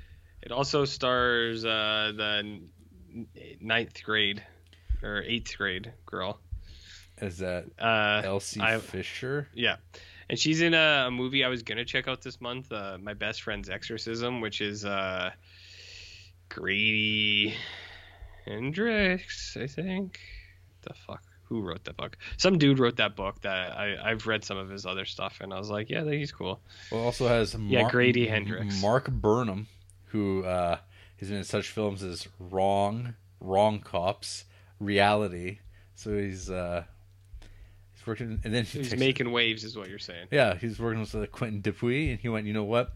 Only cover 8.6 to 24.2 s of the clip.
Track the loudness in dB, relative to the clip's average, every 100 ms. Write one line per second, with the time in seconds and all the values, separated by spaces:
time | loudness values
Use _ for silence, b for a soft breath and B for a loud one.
8.6 | 2 2 -2 -8 -8 -8 -4 -4 -6 0
9.6 | 2 2 -6 B B B B 0 2 4
10.6 | 4 6 6 6 2 0 0 2 2 0
11.6 | -4 -6 -2 -2 -2 -6 -8 -10 -8 -10
12.6 | -8 -8 -8 -8 -10 -6 -4 -4 -6 -6
13.6 | -6 -8 -6 -8 -6 -4 -4 -2 -4 -4
14.6 | -4 -4 -2 -2 -2 -2 -4 -6 B B
15.6 | B B B B B B B -20 -16 -8
16.6 | -2 2 2 2 2 2 2 2 2 -2
17.6 | B B B B B B B B -10 -6
18.6 | -4 -2 0 2 2 2 -4 -10 -8 -6
19.6 | -6 -4 -4 -4 -4 -10 B B B B
20.6 | B -20 -18 -16 -14 -14 -16 -20 -6 -4
21.6 | -4 -6 -8 -8 -8 -10 B B 4 8
22.6 | 8 8 6 4 2 2 -4 -4 -2 -2
23.6 | -2 -4 -4 -2 0 0